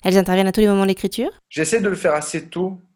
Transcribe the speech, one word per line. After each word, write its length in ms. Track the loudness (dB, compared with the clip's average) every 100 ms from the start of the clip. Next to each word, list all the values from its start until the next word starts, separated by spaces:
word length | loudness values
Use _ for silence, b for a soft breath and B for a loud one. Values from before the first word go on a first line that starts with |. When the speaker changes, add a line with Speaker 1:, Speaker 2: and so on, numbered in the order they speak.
Speaker 1:
elles 140 | 4 2
interviennent 300 | 4 2 2
à 40 |
tous 100 | 2
les 60 | 2
moments 140 | 4
de 60 | 2
l'écriture ? 420 | 0 -4 -4 -6 -8 _
Speaker 2:
J'essaie 320 | -6 -2 0
de 100 | 0
le 60 | 0
faire 200 | 0 -2
assez 320 | -4 -8 -8
tôt 340 | -6 -6 -6 _